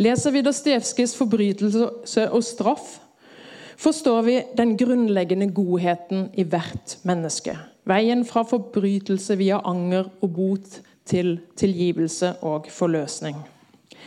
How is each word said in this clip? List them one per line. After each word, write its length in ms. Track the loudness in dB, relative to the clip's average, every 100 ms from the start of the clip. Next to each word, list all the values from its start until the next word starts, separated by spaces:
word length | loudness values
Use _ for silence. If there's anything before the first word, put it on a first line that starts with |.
Leser 320 | 2 4 2
vi 80 | 2
Dostojevskijs 720 | 2 0 2 2 0 -2 -2 0
Forbrytelse 1040 | 0 2 2 2 0 2 0 -2 -2 0 2
og 80 | 0
straff, 540 | 0 -2 0 0 -6 -20 -20 _ -20 -20 -20 -20 -20 -2
forstår 440 | 0 2 2 2 4
vi 140 | 2 0 0
den 160 | 2 2
grunnleggende 720 | 2 2 4 2 2 0 0
godheten 800 | 0 0 2 2 -2 -2 -4 -4
i 140 | -2 0
hvert 480 | -2 -4 -10 -12 -8 -2
menneske. 480 | -2 -2 -6 -8 -10 -12 _ 0
Veien 400 | 2 4 2 0
fra 160 | -2
forbrytelse 960 | 0 -2 -2 -2 0 0 -2 -4 0 0
via 240 | 2 2 0
anger 400 | -2 0 0 -2 -4
og 120 | -4
bot 460 | 0 0 -2 -6 -20 -20 _ -2
til 300 | 0 0 -2 -6 0
tilgivelse 800 | 0 2 0 0 -2 0 -2 -2 -4
og 220 | -4 -6
forløsning. 640 | -2 0 0 -2 -8 -8 -10 -14 -20 _ _ _ -20